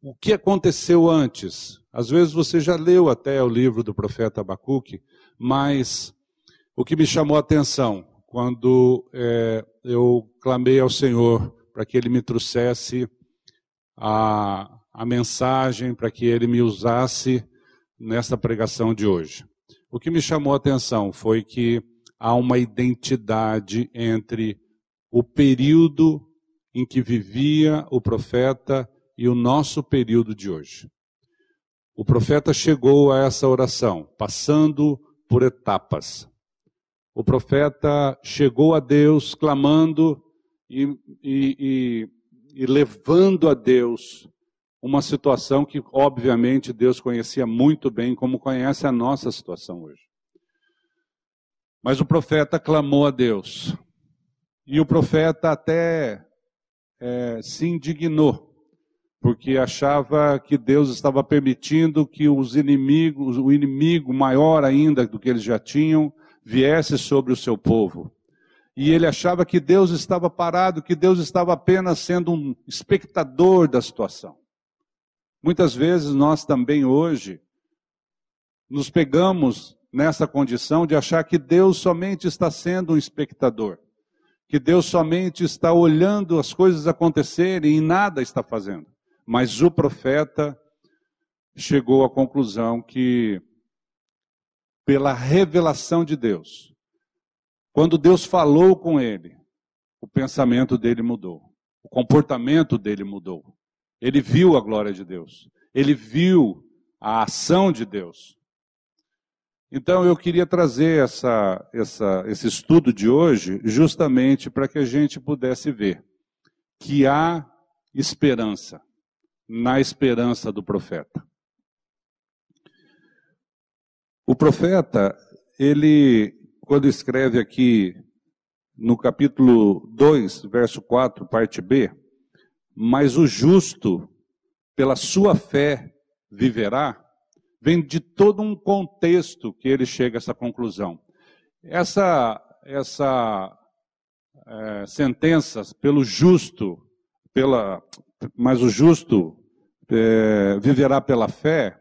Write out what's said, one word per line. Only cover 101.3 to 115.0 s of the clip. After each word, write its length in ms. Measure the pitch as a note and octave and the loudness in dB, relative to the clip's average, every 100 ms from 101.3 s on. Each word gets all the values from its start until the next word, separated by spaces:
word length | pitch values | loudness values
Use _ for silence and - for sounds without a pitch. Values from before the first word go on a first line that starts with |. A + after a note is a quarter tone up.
| D#2+ _ _ _ _ | -18 _ _ _ _
o 40 | - | -10
comportamento 880 | - A#2+ D3+ D3 B2+ A#2+ D#3 D#3 A2+ | -6 2 2 2 -4 0 0 0 -4
dele 280 | G2+ G#2 | -4 -8
mudou. 400 | G2 G2 F2 E2+ _ _ _ _ _ _ | -8 -12 -14 -16 _ _ _ _ _ _
Ele 200 | A#2+ C3+ | -2 -2
viu 360 | C3 C3 F3+ D3 | 0 4 6 4
a 40 | |
glória 320 | G#2+ G#2+ G#2 | 2 -4 -4
de 120 | F#2+ | -8
Deus, 440 | F#2 F2+ D#2+ - _ _ _ | -12 -14 -16 -20 _ _ _
ele 220 | C3 C#3 | -2 0
viu 720 | C#3 A2 B2 F3+ F3+ B2 F#2 _ _ _ _ | 0 -4 -2 2 4 2 -2 _ _ _ _
a 220 | G#2+ A2+ | -6 -4
ação 480 | A2 - - F3 G3 | -4 -6 0 2 2
de 160 | C3+ A2 | -2 -6
Deus. 500 | G2+ F2 - - _ _ _ _ _ _ _ _ _ _ _ _ _ _ | -10 -12 -18 -20 _ _ _ _ _ _ _ _ _ _ _ _ _ _
Então 340 | C3+ C3+ F3+ | -10 0 2
eu 120 | F3+ E3+ | 4 2
queria 280 | - E3+ | 0 -2
trazer 600 | F3 F3 E3 A#2+ D#3+ D#3+ | 0 0 0 2 0 2
essa, 600 | B2+ - B2+ A2+ G2+ F#2 - | 0 -2 -2 0 0 -4 -8
essa, 520 | A#2+ G#2+ - G2+ F#2+ G2 | -8 -8 -4 -2 -2 -4
esse 220 | G#2 A2+ | -6 -6
estudo 440 | - - E3 C3+ | -6 2 2 4
de 160 | G#2 G#2 | 0 2
hoje 520 | C3+ E3+ A#2 F#2 G2 | 4 4 2 -2 -6
justamente 880 | A2 A2+ D#3 - D#3+ B2+ C3 C3+ - | -4 2 2 2 0 2 2 0 -2
para 160 | C3 C3+ | -6 -6
que 140 | D3+ | -4
a 40 | |
gente 360 | C3 C3 | -4 0